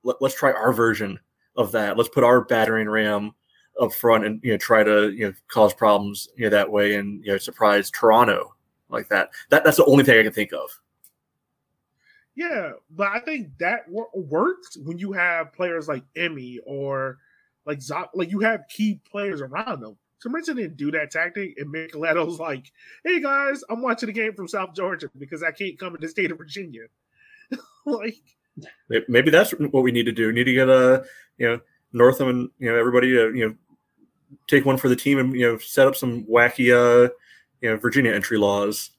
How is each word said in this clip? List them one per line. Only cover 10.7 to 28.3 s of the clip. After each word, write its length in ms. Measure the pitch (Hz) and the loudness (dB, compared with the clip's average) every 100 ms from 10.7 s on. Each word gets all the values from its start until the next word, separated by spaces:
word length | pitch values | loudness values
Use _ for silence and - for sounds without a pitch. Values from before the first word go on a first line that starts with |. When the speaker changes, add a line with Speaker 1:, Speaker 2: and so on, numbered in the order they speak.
| - _ _ _ _ _ _ _ _ _ _ _ _ _ _ _ - | -16 _ _ _ _ _ _ _ _ _ _ _ _ _ _ _ -10
Speaker 2:
Yeah, 360 | 339 254 165 - _ | -6 -6 -8 -14 _
but 180 | 160 202 | -6 -4
I 100 | 208 | -4
think 380 | 277 302 170 135 | -6 -8 -10 -4
that 300 | 170 233 - | -4 -4 -6
wor-, 200 | 190 226 | -10 -8
works 640 | 190 151 156 302 370 - - | -10 -4 0 0 -2 -14 -16
when 200 | 143 175 | -12 -10
you 140 | 190 | -8
have 400 | 190 175 170 156 | -2 -2 -2 -6
players 380 | - 180 170 151 | -6 -6 -4 -6
like 140 | 135 _ 160 | -8 _ -8
Emmy 440 | 170 147 123 123 131 | -8 -8 -14 -16 -14
or, 520 | 139 139 135 135 135 _ _ _ _ 147 | -10 -6 -6 -8 -10 _ _ _ _ -12
like, 160 | 143 | -10
Zo-, 260 | 131 151 180 | -8 -10 -8
like, 180 | 185 170 | -8 -6
you 80 | 196 | -2
have 220 | 220 220 - | 0 -2 -8
key 320 | - 214 180 _ | -4 -4 -4 _
players 300 | 202 202 156 | -10 -8 -8
around 400 | 131 151 226 156 | -10 -10 -8 -10
them. 160 | 110 101 _ _ 240 | -12 -20 _ _ -10
Sorensen 320 | 311 330 254 | -8 -6 -6
didn't 180 | 180 139 | -8 -6
do 160 | 143 | -4
that 200 | 156 147 | -4 -4
tactic, 420 | 160 175 202 190 - | -6 -6 -6 -12 -12
and 160 | 147 | -12
Micheletto's 640 | 160 160 151 160 160 160 160 | -12 -12 -6 -2 -2 -2 -6
like, 280 | 160 135 _ _ - - 330 | -10 -10 _ _ -20 -10 -4
"Hey, 160 | 359 | -2
guys, 420 | 277 277 277 277 - | 0 -2 -2 -6 -8
I'm 120 | 226 | -6
watching 260 | 254 233 220 | -4 -4 -6
the 40 | |
game 200 | 214 220 | -6 -6
from 160 | 202 175 | -6 -8
South 260 | 208 185 170 | -8 -8 -6
Georgia 340 | 185 170 147 135 | -6 -6 -12 -16
because 260 | 139 160 | -16 -8
I 80 | 165 | -8
can't 280 | 156 196 - | -6 -10 -10
come 140 | 185 | -14
to 40 | 165 | -12
the 120 | 160 | -10
state 200 | 160 175 | -6 -6
of 60 | 160 | -6
Virginia." 440 | 156 190 180 117 113 _ _ _ _ _ _ | -14 -16 -16 -18 -20 _ _ _ _ _ _
<laughs> 60 | 254 _ _ 294 | -16 _ _ -8
Like 320 | 233 220 220 _ | -6 -8 -12 _